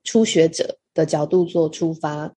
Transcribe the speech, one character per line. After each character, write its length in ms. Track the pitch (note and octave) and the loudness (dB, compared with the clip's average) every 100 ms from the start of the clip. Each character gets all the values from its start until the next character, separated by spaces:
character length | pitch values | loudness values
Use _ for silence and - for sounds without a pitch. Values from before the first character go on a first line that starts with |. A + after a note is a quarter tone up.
初 180 | - A3+ | -2 2
学 220 | A3 - E3 | 4 4 2
者 300 | - - - _ | 0 -6 -10 _
的 140 | - D#3 | -2 0
角 180 | D#3 | 0
度 180 | D3+ F#3 E3+ | 0 0 2
做 220 | F3 D#3+ | 0 -2
出 240 | D#3+ E3 | -2 -6
发， 360 | D#3+ D3+ D3 D#3 | -4 -6 -6 -10